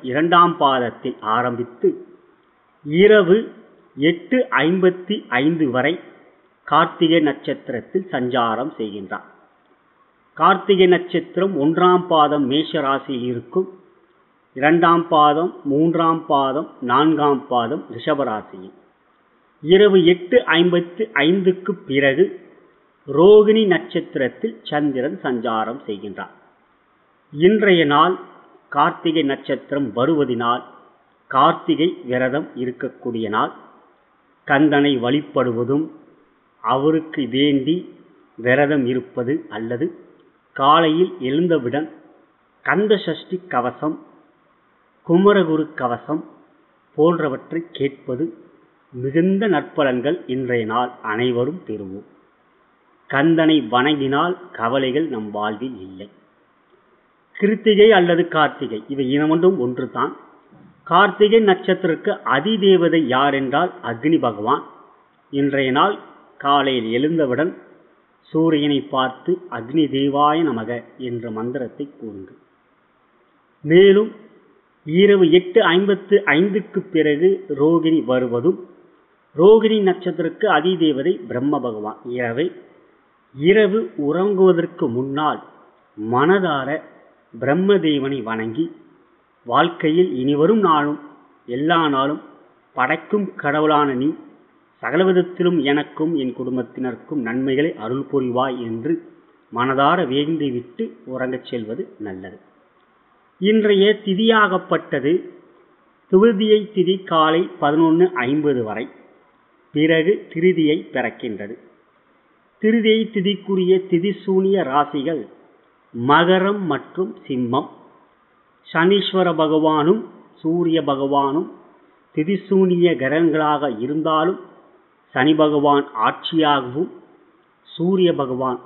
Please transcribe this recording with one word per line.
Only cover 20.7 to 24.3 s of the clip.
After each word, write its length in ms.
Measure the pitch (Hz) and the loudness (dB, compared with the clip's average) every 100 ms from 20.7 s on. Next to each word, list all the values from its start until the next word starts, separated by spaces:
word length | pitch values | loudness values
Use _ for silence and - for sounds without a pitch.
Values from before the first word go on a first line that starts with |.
| 175 175 - 220 | 2 -2 -8 -6
ஐந்துக்கு 580 | 143 147 190 185 185 - | 0 0 2 0 -2 -6
பிறகு 680 | 180 - 135 139 143 202 - - _ _ _ _ _ - | -8 -4 0 2 2 0 -2 -20 _ _ _ _ _ -6
ரோகிணி 600 | 139 185 214 214 220 208 | 4 8 8 6 2 2
நட்சத்திரத்தில் 920 | 165 - 170 165 151 127 | 0 -2 -8 -6 -4 -4